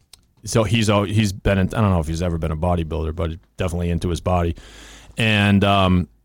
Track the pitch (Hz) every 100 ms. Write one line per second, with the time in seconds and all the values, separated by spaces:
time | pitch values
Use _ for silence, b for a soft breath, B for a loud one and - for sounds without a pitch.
0 | _ - _ _ 107 120 104 117 107 104
1 | 101 104 107 92 - 98 92 - 104 90
2 | 78 82 90 85 80 78 87 87 80 80
3 | 80 80 82 80 _ - 92 85 87 85
4 | 90 80 95 90 85 - B B B B
5 | B - 113 107 101 101 101 101 92 90
6 | 87 _